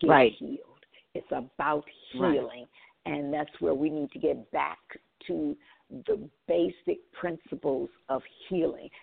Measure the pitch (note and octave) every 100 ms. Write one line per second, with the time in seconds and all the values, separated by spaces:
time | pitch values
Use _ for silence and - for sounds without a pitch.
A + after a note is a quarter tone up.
0 | D#3+ D3 A#2+ - - C4+ - - - -
1 | _ - - C3+ B2 - C#3+ D3+ - -
2 | - B2+ F3 C#3+ - B2 - - - _
3 | - D3 C#3+ D3 D3 - E3+ C#3 D#3 D3+
4 | C#3+ - D#3 B2+ A2+ D3+ D3 - - -
5 | _ - - E3+ D3 - - _ - B2+
6 | - - D3 _ - E3+ E3+ - - -
7 | - - F3 E3 - C3+ C#3+ C3+ C#3+ -
8 | - C3+ - - - F#3 D#3 C3+ - -